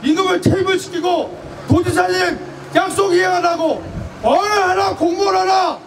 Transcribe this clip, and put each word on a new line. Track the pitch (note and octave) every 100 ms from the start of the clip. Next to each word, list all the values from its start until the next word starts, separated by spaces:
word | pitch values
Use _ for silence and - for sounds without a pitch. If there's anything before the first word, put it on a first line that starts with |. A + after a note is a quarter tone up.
임금을 | A#3 D#4+ F#4+ F4+
체불시키고 | - F#4+ F#4 F#4 - F4 F4 E4+ - - - - -
도지사님 | F4 F4 E4+ F4+ F#4 F4 - - - -
약속 | E4 F#4 - G4
이행 | F4 F#4
안 | F4+
하고 | E4+ E4+ D#4+ - - - - -
어느 | A3 D4 G#4
하나 | G#4 F#4 F#4 G4
공무원 | E4 E4 F4+ G4+ F#4
하나 | F#4 F#4+ F4 -